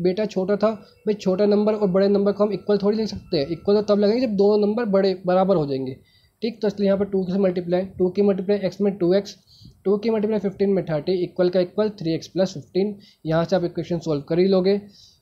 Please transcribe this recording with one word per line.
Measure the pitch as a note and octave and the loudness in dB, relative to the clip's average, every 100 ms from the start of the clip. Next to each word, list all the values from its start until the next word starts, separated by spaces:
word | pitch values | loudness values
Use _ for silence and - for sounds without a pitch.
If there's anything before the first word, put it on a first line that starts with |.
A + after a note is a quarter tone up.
बेटा | F3 F#3 G#3+ | -2 -2 -4
छोटा | F#3 F#3+ G3+ | -2 -2 0
था, | G#3+ | 0
भाई | G#3+ - _ G#3+ | -2 -12 _ -6
छोटा | G#3 F#3+ F#3 G#3 | -2 0 2 2
number | G#3 G#3+ | 4 2
और | G#3 G3+ | 0 2
बड़े | F#3+ G3 | 2 2
number | G3+ G3+ | 2 2
को | G3+ | 0
हम | G#3+ | 0
equal | F#3+ - G3+ | -2 -2 0
थोड़ी | G3 A3 | 0 -2
लिख | G#3 | -4
सकते | F#3+ - D#3+ | -8 -4 -4
हैं, | C#3+ | -2
इक्वल | D#3+ - | -4 0
तो | G#3 | 0
तब | G#3 G3+ | 2 2
लगेंगे | G3+ A#3 | 2 2
जब | B3+ G3 | 0 2
दोनों | G3+ G#3+ G#3 | 2 4 2
number | A3 A3 | 0 0
बड़े | G3 G3 F#3 F3+ | 2 2 -2 0
बराबर | F#3 F#3+ F3 | 2 2 2
हो | C#3+ | 0
जाएंगे। | C3+ B2+ B2 _ _ _ - | -4 -6 -10 _ _ _ -8
ठीक, | A#3 - | -8 -4
तो | G#3 | -4
इसलिए | G3+ G3 | 0 0
यहाँ | G3 | 0
पर | |
टू | G3 F#3+ | 0 -2
से | F3+ G3 | -2 0
multiply, | F#3+ F3+ E3+ F3+ F#3+ | 0 0 -2 -2 -2
टू | - F3+ | -2 -2
की | F#3+ | 2
multiply | G3+ F#3+ F#3 G#3 | 2 2 0 -2
एक्स | F#3 - | -2 -2
में | G3+ F#3+ | -2 0
टू | F3 | 2
एक्स, | G3 G3+ - _ - - _ | 2 -2 -16 _ -20 -20 _
टू | F#3+ G#3 | -2 0
की | A3+ | 0
मल्टीप्लाई | A3+ G#3 G#3+ | -2 -2 -2
फ़िफ़्टीन | G3 F#3+ G3 | -4 -2 0
में | F#3+ | 0
thirty, | D#3+ D3+ D#3+ | 0 -4 -2
equal | F#3 F#3 - F3+ | -2 -2 0 0
का | F#3 | 2
इक्वल, | F3 G3+ G#3+ | 0 2 0
थ्री | G#3 D#3+ | -2 -4
एक्स | D#3+ - | -4 -4
प्लस | E3+ F#3+ | -2 -2
फ़िफ़्टीन। | D3 - F3+ G#3 G3+ - _ D#3 | -2 -6 -2 -2 -4 -18 _ -2
यहाँ | D#3+ | 0
से | E3 F#3 | 2 0
आप | |
equation | F3 F3 D#3 E3+ | 0 -6 -4 -4
solve | E3 C#3+ | -2 -4
कर | C#3 E3+ | -2 0
ही | F#3+ | 2
लोगे, | F#3+ F#3 G3+ G3+ - - _ | 2 2 0 -4 -20 -20 _